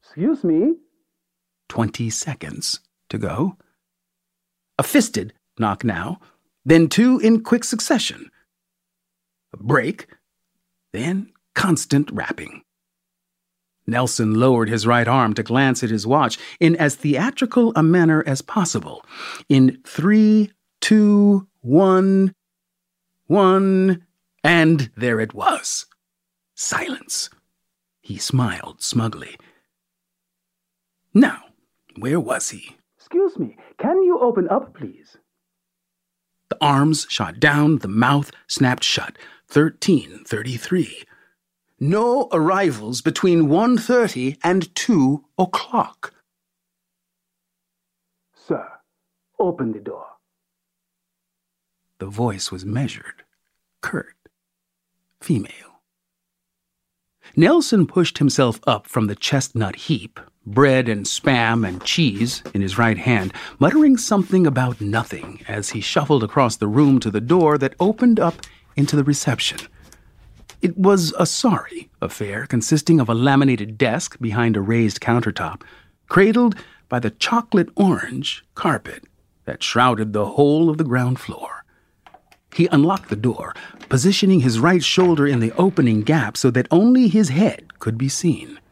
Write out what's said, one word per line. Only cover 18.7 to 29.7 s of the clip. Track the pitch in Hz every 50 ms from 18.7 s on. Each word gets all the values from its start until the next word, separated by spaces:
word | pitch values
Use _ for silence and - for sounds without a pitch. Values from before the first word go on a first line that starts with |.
| - 113 - - - - - _ - - - - - - - _
In | 143 135 131 131 127 - _
three, | - - - 151 196 214 214 214 214 214 214 208 208 _ _ _ _ _ _
two, | - - 220 214 208 208 208 202 202 202 202 196 190 _ _ _
one, | - 120 131 165 190 190 185 185 190 196 196 190 190 190 - _ _ _ _ _ _ _ _ _ _ _ _ _ _ _ _ _ _
one, | _ 156 208 196 185 190 190 196 190 190 185 190 190 185 175 _ _ _ _ _ _ _ _
and | - 156 170 170 160 160 165 147 - 110 _
there | 107 117 123 117 110
it | 110 110 -
was. | 101 - - 330 - - - - - - _ _ _ _ _ _ _ _ _ _ _ _ _ _
Silence. | - - - - - 349 339 262 - - - - - - - _ _ _ _ _ _ _ _ _ _ _ _ _ _
He | _ - 101
smiled | 95 - - - 127 127 110 92 - - - - _
smugly. | - - - 120 113 113 - - - - - - _ _ _ _ _ _